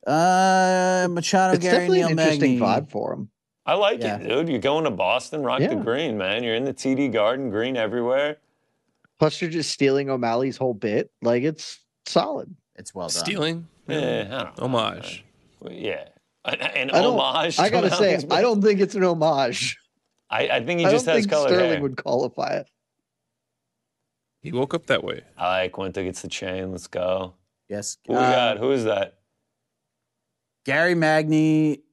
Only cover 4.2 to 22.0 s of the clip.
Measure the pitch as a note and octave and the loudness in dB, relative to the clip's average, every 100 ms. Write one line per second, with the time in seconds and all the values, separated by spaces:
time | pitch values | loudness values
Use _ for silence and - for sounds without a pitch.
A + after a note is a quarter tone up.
4.2 | G#2 A#2+ E3 B2+ C3+ D3+ D#3 F#2+ F#2 A#2+ | -2 -2 0 0 0 0 0 -2 0 0
5.2 | - D#3 B2+ B2+ F3 A2 A2+ B2 D#3+ G#2+ | -2 -6 -2 0 0 0 -2 -2 -2 -2
6.2 | F#2 G#2+ A#2+ A2+ C3+ - C3+ C3 C#3 A2 | -2 -2 -2 -2 -4 -4 -2 0 0 2
7.2 | G#2 C3 C3+ G2+ A#2+ C3 A2 A#2+ A#2+ C3 | 2 0 -2 -2 -2 -2 -2 -2 0 0
8.2 | D3 D3+ _ _ _ _ _ _ _ _ | 0 -6 _ _ _ _ _ _ _ _
9.2 | D#3 - F3 D#3+ C#3+ - C#3 C#3 C#3 C3+ | 0 0 -6 -4 -6 0 2 2 0 -2
10.2 | A#2+ A#2 C3+ - C3 G#2+ A2 A2 - _ | 0 0 -2 -2 -4 -2 -2 -2 -4 _
11.2 | A#2 A#2+ C#3+ D#3 - - _ _ - A3 | 0 0 0 -6 -14 -18 _ _ 0 0
12.2 | C4 D4 - F3+ _ - - - E2+ E2+ | 0 -6 -10 -18 _ -20 -16 -10 -6 -4
13.2 | E3 G3+ D3+ E3 E3 _ - D#3+ C3 A#2 | -4 -2 -4 -4 -12 _ -8 -4 -2 -4
14.2 | G2+ B2+ G2 - B2+ B2 A2 F2 - - | -6 -8 -10 -6 -2 0 -2 -4 -14 -16
15.2 | _ _ _ _ - F2 A2 D#2+ - _ | _ _ _ _ -18 -10 -8 -8 -10 _
16.2 | _ _ - A#2 D#3 D3 C3 D#3+ G3 B3 | _ _ -8 -6 -4 -4 0 2 2 2
17.2 | C3+ C3+ D#3+ D#3+ F#3 A#3 G3+ F3+ G3+ D3+ | 0 0 -2 0 2 2 0 2 2 2
18.2 | C#3+ D3+ A#3+ G#3+ G#3 G3+ F#3+ G#3 F#3 E3+ | 0 2 2 4 4 4 0 2 0 2
19.2 | D#3 C#3+ C3 G2 - - _ _ _ _ | 2 2 0 -2 -6 -8 _ _ _ _
20.2 | _ A2 - B2+ A#2+ F3 E3+ A3+ B3 D#3+ | _ -2 0 0 0 0 2 2 2 2
21.2 | - D#3 C#3+ F3+ - F#2+ C#3 B2+ | 2 2 4 4 2 0 -2 -6